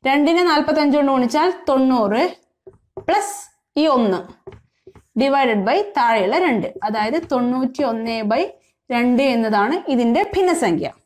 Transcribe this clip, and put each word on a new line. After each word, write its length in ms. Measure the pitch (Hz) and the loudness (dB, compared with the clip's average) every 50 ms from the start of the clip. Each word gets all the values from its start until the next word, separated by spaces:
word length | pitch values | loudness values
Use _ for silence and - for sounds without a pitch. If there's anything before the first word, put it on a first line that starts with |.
| - 262 | 0 0
രണ്ടിനെ 340 | 269 294 294 320 339 349 359 349 | 0 2 2 2 2 2 2 2
നാൽപത്തഞ്ച് 460 | 311 294 302 311 302 302 294 285 269 294 | 2 2 0 0 0 0 2 2 2 2
കൊണ്ട് 140 | 277 277 269 | 2 2 2
ഗുണിച്ചാൽ 340 | 262 247 233 226 202 330 370 349 - - - | 0 0 0 0 0 0 0 -2 -4 -2 -2
തൊണ്ണൂറ് 540 | 269 269 262 262 262 240 214 196 208 240 330 359 - _ _ _ _ _ _ - - _ _ _ _ - - | 0 2 2 2 2 2 0 0 0 0 0 -2 -4 _ _ _ _ _ _ -20 -20 _ _ _ _ -10 -4
പ്ലസ് 300 | - 359 415 415 403 - - - - _ _ _ _ _ 285 | -2 0 0 -2 -4 -10 -14 -18 -20 _ _ _ _ _ 0
ഈ 40 | 302 311 269 | 2 2 2
ഒന്ന് 240 | 247 233 202 180 170 185 - - _ _ - - - _ _ _ _ _ - _ - _ _ _ 226 | 2 2 0 0 -4 -6 -12 -20 _ _ -20 -20 -20 _ _ _ _ _ -20 _ -20 _ _ _ 0
divided 400 | 262 277 269 277 269 240 220 208 190 | 0 2 2 2 2 2 0 0 0
by 120 | 220 277 392 415 403 - | 0 0 0 0 -2 -2
താഴെയുള്ള 400 | - 240 233 226 214 190 190 247 349 370 | 0 0 2 2 2 2 0 0 0 0
രണ്ട്, 240 | 330 240 202 - - - - - | 0 0 -2 -4 -6 -8 -8 -6
അതായത് 300 | 220 208 220 214 220 269 339 339 - | -4 -4 -2 -2 -2 -4 -4 -4 -2
തൊണ്ണൂറ്റിയൊന്ന് 840 | 277 247 247 240 254 254 262 254 262 - 294 247 226 226 226 233 226 226 220 208 | -2 -2 0 -2 -2 -2 -2 -4 -2 -2 -2 -2 -2 -4 -6 -6 -6 -4 -2 -2
by 120 | 226 269 359 - - _ _ _ _ _ _ _ | 0 -2 -2 -4 -8 _ _ _ _ _ _ _
രണ്ട് 320 | 247 240 240 247 247 240 277 269 247 | -2 0 2 2 2 2 2 2 2
എന്നതാണ് 400 | 233 226 220 220 208 202 233 311 381 - 320 269 | 0 0 0 2 2 2 0 -2 -4 -2 -2 0
ഇതിന്റെ 280 | 240 240 233 233 320 381 392 - | 0 2 2 2 2 0 0 0
ഭിന്നസംഖ്യ. 540 | 370 381 359 339 330 247 190 165 151 - 135 - _ _ | 0 2 2 2 0 0 0 0 -2 -4 -8 -10 _ _